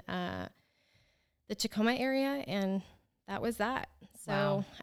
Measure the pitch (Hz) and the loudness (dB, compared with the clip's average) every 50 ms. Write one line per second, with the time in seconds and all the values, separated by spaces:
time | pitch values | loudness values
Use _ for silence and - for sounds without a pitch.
0 | - - 185 180 175 180 - - - - - _ _ _ _ _ _ _ _ _ | -4 -4 -4 -4 -4 -4 -4 -6 -8 -8 -12 _ _ _ _ _ _ _ _ _
1 | _ _ _ _ _ _ _ _ _ - 214 - - 220 - 214 220 233 254 254 | _ _ _ _ _ _ _ _ _ -8 -4 -4 -2 -2 2 2 4 4 4 4
2 | 262 269 262 269 269 277 285 277 - - 196 202 196 190 190 196 - - - - | 2 2 2 2 2 2 0 -2 -2 -2 -2 0 2 2 0 0 -2 -6 -14 -20
3 | _ _ _ _ _ - 196 - - 233 226 - 208 233 262 - - - - - | _ _ _ _ _ -8 -6 -2 -2 -2 0 0 0 0 0 -2 -6 -8 -12 -20
4 | - - - - - - 202 196 202 196 196 196 196 - - - | -20 -20 -20 -12 -4 0 2 4 4 4 4 2 0 -2 -8 -10